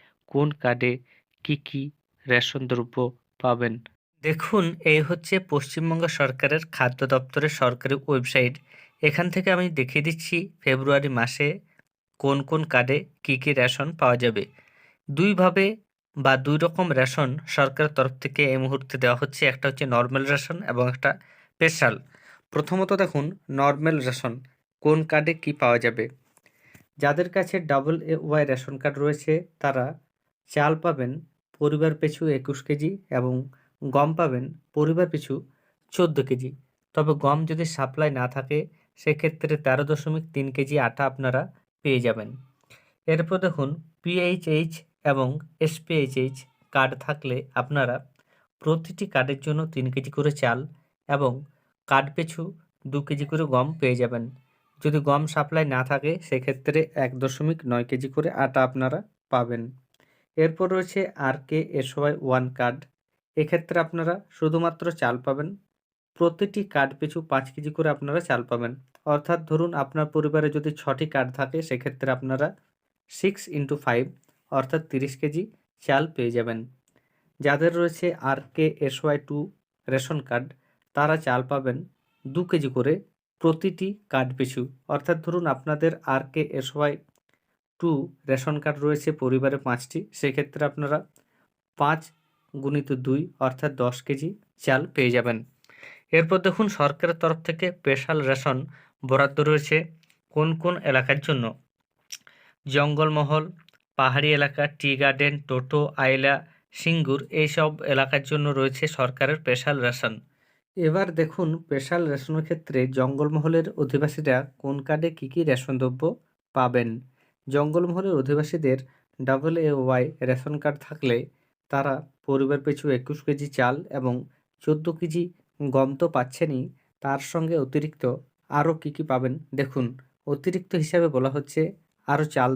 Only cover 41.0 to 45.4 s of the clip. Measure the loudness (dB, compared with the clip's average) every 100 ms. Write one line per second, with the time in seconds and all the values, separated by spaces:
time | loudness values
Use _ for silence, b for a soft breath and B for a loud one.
41 | -2 -2 -2 0 -2 -10 b _ 0 2
42 | 2 0 -4 -12 -20 _ b b b b
43 | -2 0 0 0 0 0 -4 -4 -12 _
44 | -4 0 0 0 0 0 0 -6 -20 _
45 | 0 2 0 -2